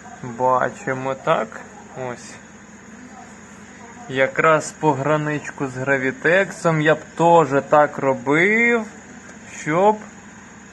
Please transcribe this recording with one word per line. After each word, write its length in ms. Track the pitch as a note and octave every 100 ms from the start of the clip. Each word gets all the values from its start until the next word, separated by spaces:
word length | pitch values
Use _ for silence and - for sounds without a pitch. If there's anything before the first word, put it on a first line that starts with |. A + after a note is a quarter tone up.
| - -
Бачимо, 920 | B2+ A#2 B2+ B2+ B2+ A2 C#3 C3 C3
так? 460 | C3+ - F3+ A3+ - - - - C3 B2+
Ось. 240 | A#2 - - - - - - - - - - - - - - - - - - -
Якраз 640 | C3 C3+ - D#3+ D#3 -
по 200 | - D#3
граничку 760 | C3 C#3+ D3+ D3+ D3 - - C#3
з 100 | B2+
гравітексом 1040 | C3 C3+ C3 B2+ D3+ F#3 F#3+ - F3 D#3+
я 140 | D3+
б 60 | D3+ - -
теж 460 | E3+ E3+ C#3 C#3 -
так 280 | D3+ D3 -
робив, 840 | C3+ B2 A#2+ D3+ F#3+ A3+ A#3+ A#3 G#3+ - - - - - - -
щоб 360 | D3+ E3 G#3 G#3 - - - - - - -